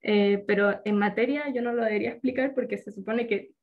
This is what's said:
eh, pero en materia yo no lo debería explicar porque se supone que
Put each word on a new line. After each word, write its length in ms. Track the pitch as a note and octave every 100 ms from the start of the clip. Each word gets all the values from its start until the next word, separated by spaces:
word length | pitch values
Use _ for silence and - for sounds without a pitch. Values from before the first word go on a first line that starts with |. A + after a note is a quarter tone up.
eh, 420 | - G#3 G3+ G3+ G3+
pero 360 | G3+ G3+ G3+
en 140 | G#3+ G#3
materia 560 | G3+ G3+ B3 D4 D4
yo 80 | B3
no 120 | A#3+
lo 120 | A#3+ A3+
debería 240 | G#3 A3+
explicar 460 | - C4 - C4+ C4
porque 240 | G#3+ G3+
se 120 | -
supone 360 | G3+ F#3+ A#3 A#3
que 240 | G3+ - _